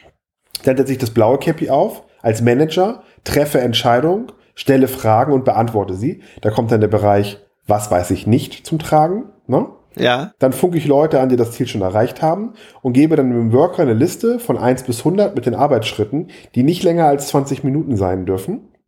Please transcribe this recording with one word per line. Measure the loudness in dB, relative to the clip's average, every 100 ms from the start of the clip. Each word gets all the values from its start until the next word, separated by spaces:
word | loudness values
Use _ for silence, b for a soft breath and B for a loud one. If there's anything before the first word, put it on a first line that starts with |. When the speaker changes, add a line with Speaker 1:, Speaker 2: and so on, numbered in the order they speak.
| b _ _ _ _ -4
Speaker 1:
Dann | 0 0
setze | 0
ich | -2
das | -2
blaue | 2 2 2
Cappy | 0 -4 0
auf | 0 0 -4 b b
als | -2 0
Manager, | 2 2 2 0 -2 -4 b b
treffe | -4 -2 0 0
Entscheidung, | 0 0 2 2 2 -2 -6 b b
stelle | -6 2 2 2
Fragen | 0 2 2 2
und | 2 2
beantworte | 0 0 -2 -4
sie. | -4 -6 -6 B B
Da | -4
kommt | -2 0
dann | 2
der | 2
Bereich, | 2 2 2 0 -6 _ _ -4
was | -2 0
weiß | -2 0
ich | -2 0
nicht, | 0 0 -12 -8
zum | -8
Tragen. | 0 2 2 -2 -8 _ -2
Ne? | -2 -2 -8 _ -2
Speaker 2:
Ja. | 0 0 -4 -2
Speaker 1:
Dann | -2
funke | 0 0 0
ich | 2
Leute | 2 2 2
an, | 2
die | 2
das | 0
Ziel | -2 -6
schon | -4
erreicht | -2 0 -2 -2
haben | -2 -2 -6 B B B
und | 0
gebe | 2 4 4
dann | 2
dem | 0 2
Worker | 2 2 2
eine | 0
Liste | 2 0 -2 -2 -2
von | -4 -2
eins | 0 0
bis | -2 -4
hundert | -2 0 0
mit | -2 -4
den |
Arbeitsschritten, | 0 2 0 -2 -4 -4 -4 -8 B B
die | 0
nicht | 0 2
länger | 0 2 2
als | 2 0
zwanzig | -2 -2 -4
Minuten | -2 -2 -2 -2
sein | -2 -2 -2
dürfen. | -4 -6 -10 -12 _